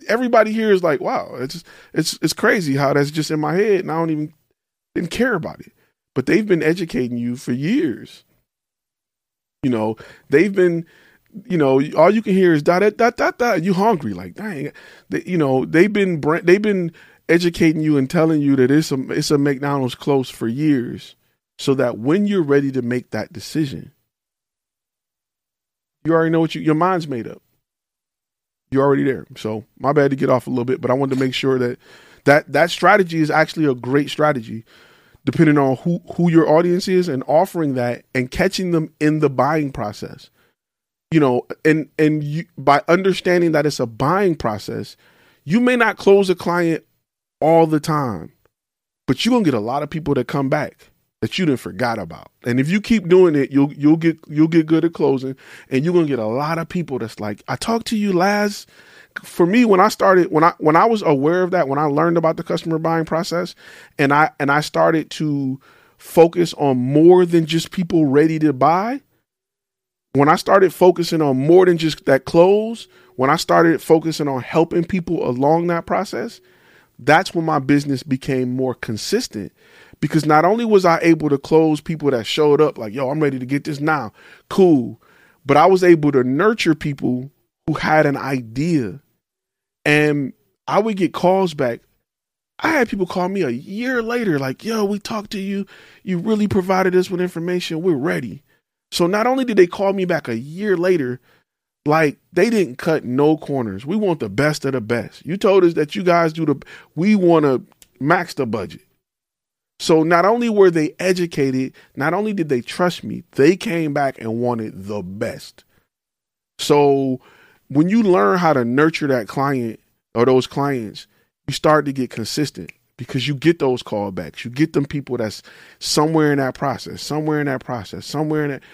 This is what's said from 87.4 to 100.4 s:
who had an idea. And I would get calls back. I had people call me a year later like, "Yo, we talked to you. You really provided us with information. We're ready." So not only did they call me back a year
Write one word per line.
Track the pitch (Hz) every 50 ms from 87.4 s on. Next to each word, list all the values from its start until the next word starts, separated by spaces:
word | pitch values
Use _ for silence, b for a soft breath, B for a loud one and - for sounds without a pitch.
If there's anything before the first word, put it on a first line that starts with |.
| _ _ _ _ _
who | - 147
had | - - 160 156 156 147
an | 143 139
idea. | 123 113 131 143 127 117 110 113 131 151 175 170 143 117 92 - 143 - _ _ _ _ _ _ _ _ _ _ _ _ _ _ _ _
And | 147 147 151 151 151 147 147 135 - - _ _ _ _ _ _ -
I | 147 196
would | 214 226 208
get | 190 185 - -
calls | - - 180 190 190 190 170
back. | 151 143 135 120 117 - _ _ _ _ _ _ _ _ _ _ _ _ _ _ _ -
I | - 320
had | 330 285 240 -
people | - 196 185
call | - - 185 180 185
me | 196 196
a | 165 127
year | 120 127 170 196 190 220 247 262 262 240
later | 226 226 240 247 226 196 151 139
like, | 135 131 131 - -
"Yo, | 214 226 220 202
we | 196 208 202
talked | - - 226 214 208 -
to | 220 190
you. | 196 196 196 196 196 B B B B B B B B
You | - 185 170
really | 190 220 220 208 208
provided | 202 - 196 175 190 185 185 190 180 180
us | 185 185 -
with | 190 175
information. | 180 175 - 170 165 180 180 180 - - 165 156
We're | 175 190 160
ready." | 123 139 175 180 165 120 98 80 - _ _ _ _ _ _ _ _ _ _
So | - - 175 170
not | 196 208 226
only | 247 262 269 254
did | 240 214
they | 202 180
call | 175 - - 196 196 196
me | 196 185
back | 175 170 147 - 127
a | 117
year | 113